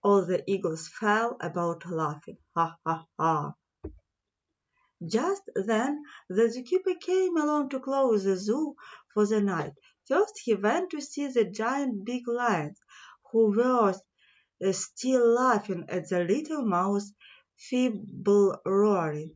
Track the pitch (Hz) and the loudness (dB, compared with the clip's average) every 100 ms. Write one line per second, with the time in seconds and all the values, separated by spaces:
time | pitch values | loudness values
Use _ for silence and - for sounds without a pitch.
0 | 202 202 175 180 - 196 175 160 - - | 4 4 4 -2 -2 -2 -2 -4 -10 -6
1 | 208 214 233 233 170 170 175 170 175 165 | 0 0 0 -4 -6 -2 -2 -4 -6 -4
2 | 156 151 - - _ - 165 - - 165 | -4 -6 -12 -20 _ -2 -2 -2 -6 -6
3 | - - 160 156 147 - _ _ - - | -6 -2 0 0 -2 -12 _ _ -18 -18
4 | _ _ _ _ _ _ _ _ _ _ | _ _ _ _ _ _ _ _ _ _
5 | 170 214 320 392 - - 196 220 269 294 | -4 -2 0 -4 -6 -6 -2 0 0 -4
6 | 294 - _ 185 233 240 247 370 381 349 | -10 -20 _ 2 2 0 -2 -2 0 -4
7 | - 370 370 339 294 302 269 269 262 269 | 0 0 2 0 0 0 -2 -6 -4 0
8 | 269 214 196 185 202 254 302 294 - - | 2 2 2 -2 0 -2 -2 -8 -20 -20
9 | _ - 208 214 202 175 143 - _ _ | _ 0 2 2 0 -2 -6 -10 _ _
10 | _ 285 427 - - 208 208 311 370 302 | _ 0 0 -2 -2 0 2 0 -2 -8
11 | 269 - 285 247 196 208 220 269 277 208 | -10 -6 -2 0 0 -2 -4 -2 -2 -4
12 | 202 247 240 240 247 180 147 - _ - | -6 -8 -4 -2 0 0 -2 -10 _ -20
13 | - - _ 226 220 202 254 247 208 190 | -20 -20 _ 2 4 4 4 4 2 0
14 | _ _ _ _ _ _ 190 185 - - | _ _ _ _ _ _ -2 -2 -6 -6
15 | 254 262 233 240 254 214 - 175 160 180 | 0 4 6 6 4 2 0 -8 -4 -8
16 | - 180 175 247 311 311 226 175 190 202 | -2 -2 2 0 0 -4 0 0 2 0
17 | 202 _ - - _ _ - 254 254 208 | -2 _ -20 -20 _ _ -4 0 0 -2
18 | - 135 - 202 196 - - 196 214 196 | -10 -4 2 6 6 2 -2 2 4 2
19 | 160 151 160 | 0 -4 -10